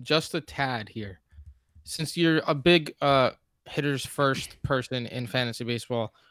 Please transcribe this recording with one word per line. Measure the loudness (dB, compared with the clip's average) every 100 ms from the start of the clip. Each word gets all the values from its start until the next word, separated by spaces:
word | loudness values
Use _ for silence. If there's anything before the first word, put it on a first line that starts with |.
just | -2 0 0
a | -6
tad | -6 -4 -4 -4 -8
here. | -10 -10 -12 _ -20 -20 -20 _ -20
Since | -14 -8 -6 2
you're | 4 4 2
a |
big, | 2 6 6 4 0
uh, | 4 6 4 0 _ _ -10
hitters | -4 -2 -2 -4
first | 0 0 0 -6 -8
person | -2 -2 -2 -6 -6
in | -8 -4
fantasy | -2 -2 -4
baseball, | -4 -4 -2 -4 -4 -8 _